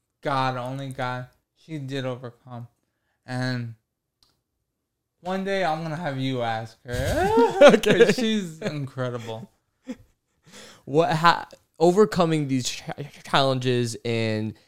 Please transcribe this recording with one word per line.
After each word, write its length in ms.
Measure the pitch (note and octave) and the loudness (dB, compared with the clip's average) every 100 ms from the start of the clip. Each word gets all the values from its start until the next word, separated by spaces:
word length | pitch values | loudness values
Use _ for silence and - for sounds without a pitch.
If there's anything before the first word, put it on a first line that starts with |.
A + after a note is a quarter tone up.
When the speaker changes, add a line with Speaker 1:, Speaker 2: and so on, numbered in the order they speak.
| _ _ | _ _
Speaker 1:
God, 340 | D3+ C3+ C3 B2+ | -4 0 0 -2
only 340 | B2 C3+ C#3 | -6 -8 -8
God, 360 | C3 B2+ B2+ B2+ _ _ _ | -6 -6 -6 -10 _ _ _
she 240 | - D#3+ | -14 -12
did 260 | C3 C#3 B2+ | -8 -6 -6
overcome. 640 | B2 B2 - B2+ B2 A#2+ _ _ _ _ _ B2+ | -8 -12 -18 -16 -16 -16 _ _ _ _ _ -10
And 500 | B2+ B2+ B2 A#2 A2 _ _ _ _ _ _ _ _ _ _ _ _ _ _ | -6 -4 -4 -6 -12 _ _ _ _ _ _ _ _ _ _ _ _ _ _
one 240 | F3 F#3+ | -6 -4
day 220 | F#3+ G3 E3+ | -2 0 0
I'm 160 | D#3+ | -2
gonna 120 | E3 D3+ | -4 -6
have 200 | E3 C3+ | -4 -4
you 240 | C3+ B2+ | -2 -2
ask 340 | A#2 A2+ A2+ - B2+ | -2 -4 -6 -14 -8
her. 440 | B2 C#3 D4+ G4 A4+ A4+ - | -4 -2 0 2 4 4 8
<laughs> 160 | C#4+ | 8
Speaker 2:
Okay. 320 | A3+ G#3 F#3+ A3+ | 8 4 4 4
Speaker 1:
'Cause 100 | A3 | 4
she's 440 | A3 G#3+ F3 D#3+ | -2 -2 -6 -8
incredible. 880 | F#3+ D3+ C3+ C3 B2+ A#2+ A2+ A2 F3+ _ _ _ - - _ _ _ _ _ - - - - | -8 -6 -8 -6 -6 -8 -10 -12 -14 _ _ _ -16 -16 _ _ _ _ _ -20 -20 -20 -2
Speaker 2:
What, 260 | C#3+ E3 | 0 2
ha-, 380 | D#3+ E3+ - - - _ - | 4 4 4 -2 -18 _ 2
overcoming 680 | E3+ F#3 G#3+ F#3 E3 D#3+ C#3 | 4 6 4 4 2 2 0
these 220 | C3 B2 | -2 -2
ch-, 140 | - - - C#3+ - - | -8 -10 -12 -12 -16 -2
challenges 720 | D#3+ C3+ C3 B2+ B2 A#2+ A2+ A#2+ | 2 2 2 0 0 -2 -4 -4
and 480 | A#2 A2+ G#2+ A2 - | -2 -2 -2 -4 -8